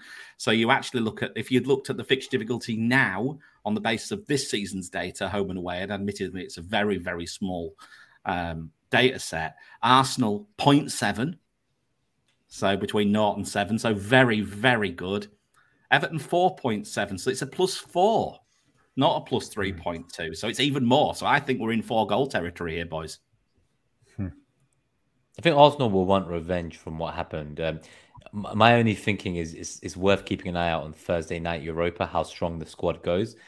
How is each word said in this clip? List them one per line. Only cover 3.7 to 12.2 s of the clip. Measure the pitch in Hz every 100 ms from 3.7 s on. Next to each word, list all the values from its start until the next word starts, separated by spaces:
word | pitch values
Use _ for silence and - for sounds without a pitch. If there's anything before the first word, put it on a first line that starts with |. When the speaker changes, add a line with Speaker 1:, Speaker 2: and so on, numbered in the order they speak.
Speaker 1:
the | 107
basis | 107 113 -
of | 101 -
this | 143 -
season's | 113 98 95 90
data, | 92 90 - 98
home | 101 92
and | 92
away, | 90 90
and | 98
admittedly | 101 101 101 92 90
it's | 87 -
a |
very, | 85 107 104 95
very | 87 87 85
small, | - 98 90 82 - - - - _ -
um, | 90 85 82 80 _ _
data | 120 123 -
set, | - 82 80 - - -
Arsenal | 113 131 131 - 113 104 - -
point | - 143 131
seven, | - 110 101 135 185 _ _ _ _ _ _ _ _